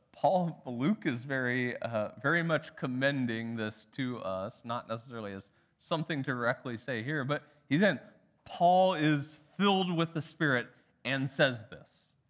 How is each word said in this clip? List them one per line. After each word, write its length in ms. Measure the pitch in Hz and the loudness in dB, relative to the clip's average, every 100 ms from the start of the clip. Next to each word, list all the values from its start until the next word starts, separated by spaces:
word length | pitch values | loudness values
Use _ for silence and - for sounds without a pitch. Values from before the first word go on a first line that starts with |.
| _ | _
Paul, 480 | - 147 185 170 156 131 | 0 2 2 -2 -6 -10
Luke 380 | 120 147 214 160 | -2 0 0 -2
is 160 | 120 | -4
very, 580 | 139 135 123 127 123 - | -4 -2 0 0 -2 -4
uh, 280 | 117 110 104 - | -4 -4 -4 -2
very 200 | 139 170 | 0 0
much 340 | 165 156 - - | 2 0 -2 -8
commending 800 | 143 127 139 143 123 113 113 117 | -4 0 0 2 -2 -2 -4 -4
this 320 | 107 - - - | -4 -6 -16 -6
to 220 | 127 120 | -6 -4
us, 360 | 95 92 101 - | -6 -4 -6 -10
not 260 | 117 120 - | -8 -8 -6
necessarily 440 | 113 123 120 104 | -10 -8 -10 -8
as 100 | 98 - _ _ _ | -10 -12 _ _ _
something 440 | - 165 156 151 | -6 -4 -2 -4
to 80 | 135 | -2
directly 460 | 123 117 127 131 113 | 0 0 0 -4 -8
say 260 | - 117 | -6 -4
here, 200 | 120 151 | -4 -4
but 200 | 135 147 - _ - | -2 -4 -6 _ 0
he's 120 | 143 | 4
saying 180 | 202 131 - - _ _ - | 4 2 -6 -20 _ _ -16
Paul 500 | - 175 185 190 165 | 2 6 8 6 4
is 440 | 151 147 143 - _ - | 4 2 -2 -14 _ 0
filled 380 | 202 190 180 165 | 4 4 2 0
with 180 | 165 | 0
the 80 | 165 | -2
Spirit 460 | - - 156 127 - - _ _ 123 | -8 -2 2 2 -2 -14 _ _ -4
and 240 | 135 135 | -2 -2
says 340 | - 139 117 107 | 2 2 2 -10
this, 400 | 71 - _ _ _ _ | -18 -20 _ _ _ _